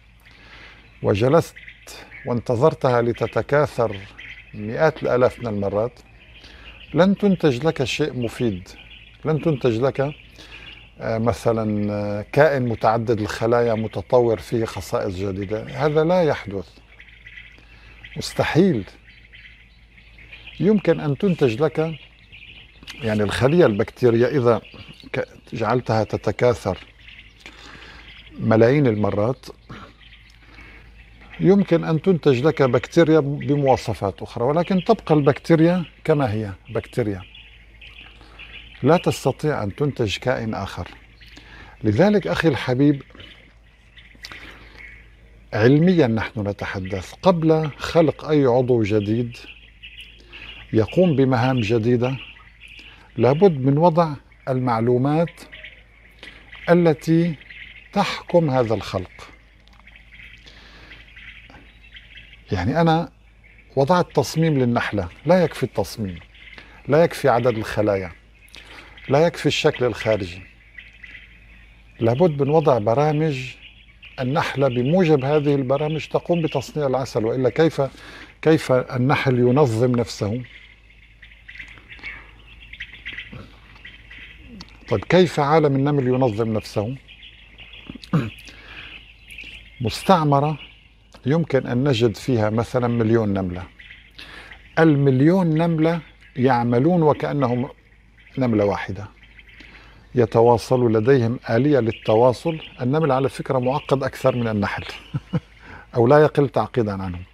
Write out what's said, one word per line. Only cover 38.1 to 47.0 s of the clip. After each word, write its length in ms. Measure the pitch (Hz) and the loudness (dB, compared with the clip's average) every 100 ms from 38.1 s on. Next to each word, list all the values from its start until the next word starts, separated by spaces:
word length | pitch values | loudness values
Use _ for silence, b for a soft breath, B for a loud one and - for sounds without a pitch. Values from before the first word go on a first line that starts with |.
| B B B B B B - | B B B B B B -2
لا 140 | 120 175 | 2 2
تستطيع 680 | 175 - 139 - 151 127 | 2 -2 -2 -2 -4 -4
أن 120 | 101 | -6
تنتج 440 | - 147 - 113 - | -4 -4 -2 -4 -4
كائن 360 | 123 120 113 | -4 -4 -4
آخر. 340 | 101 98 - 85 - - - - B B B B B | -6 -8 -10 -12 -14 -20 -20 -20 B B B B B
لذلك 420 | 110 104 190 208 170 | -2 2 4 2 0
أخي 220 | 175 160 | 0 0
الحبيب، 540 | 120 - 127 143 143 - - - - - _ _ _ _ - - - - B B B B B B B B B - - - | 0 -2 2 2 2 -4 -20 -20 -20 -20 _ _ _ _ -20 -20 -20 -20 B B B B B B B B B -20 -20 -10
علميًا 540 | 107 113 147 175 180 127 | 2 4 6 4 4 2
نحن 420 | 110 - 123 101 | 0 -4 -6 -6
نتحدث، 640 | 101 95 104 92 95 | -6 -8 -8 -8 -10